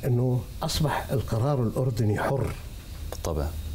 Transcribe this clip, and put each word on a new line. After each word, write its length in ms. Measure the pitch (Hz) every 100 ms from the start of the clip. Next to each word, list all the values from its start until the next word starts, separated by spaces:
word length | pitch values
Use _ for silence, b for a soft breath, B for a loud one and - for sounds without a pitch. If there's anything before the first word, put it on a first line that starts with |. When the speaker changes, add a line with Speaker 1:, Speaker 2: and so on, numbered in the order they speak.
| 135
Speaker 1:
أنه 360 | 120 127 123 - -
أصبح 480 | 156 - 147 - -
القرار 520 | 131 - 113 135 139
الأردني 560 | 110 - 131 110 107 101
حر. 320 | - 135 - - - - - - -
Speaker 2:
بالطبع. 340 | - 90 76 78 - -